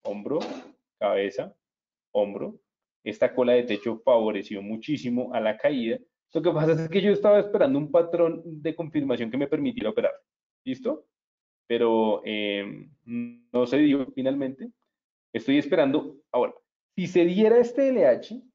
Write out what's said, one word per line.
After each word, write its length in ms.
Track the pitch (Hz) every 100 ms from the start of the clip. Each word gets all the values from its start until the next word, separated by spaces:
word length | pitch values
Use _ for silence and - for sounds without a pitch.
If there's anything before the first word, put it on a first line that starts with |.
Hombro, 360 | 113 104 107 151 - 90 - _ _ _
cabeza, 560 | 101 98 98 - 160 _ _ _ _ _ _
hombro. 460 | 104 104 98 - 226 _ _ _ _
Esta 300 | 110 107 127
cola 180 | - 120
de 120 | 123
techo 340 | 120 104 117 117
favoreció 640 | - 117 110 104 95 98
muchísimo 720 | 101 110 113 135 120 120 123
a 60 | 123
la 180 | 110 -
caída. 400 | 147 139 113 127 _ _ _
Lo 80 | 160
que 100 | 165
pasa 220 | 151 160
es 160 | 160 160
que 140 | 190
yo 100 | 202
estaba 260 | 202 208 208
esperando 400 | 202 208 139 139
un 120 | 151
patrón 520 | 170 170 170 170 165
de 300 | 170 156 156
confirmación 560 | 156 156 156 135 120 113
que 60 | 123
me 100 | 143
permitiera 440 | 156 139 117 107
operar. 220 | - - - _ _ _ _
¿Listo? 420 | - 127 233 311 _ _ _ _ _ _ _
Pero, 560 | 117 117 113 110 104
eh, 640 | - 107 104 101 101 101 101 _
no 640 | 120 120 120 - _ 123 123
se 100 | 135
dio 300 | 151 139 135
finalmente. 580 | - 131 139 131 135 240 _ _ _ _ _ _
Estoy 260 | 151 - 143
esperando. 580 | 143 165 139 147 - - _
Ahora, 220 | - - - _ _ _ -
si 100 | 175
se 180 | 180 175
diera 320 | 185 220 240
este 320 | 240 - 269
L 160 | 247 196
H 360 | 170 - 240 _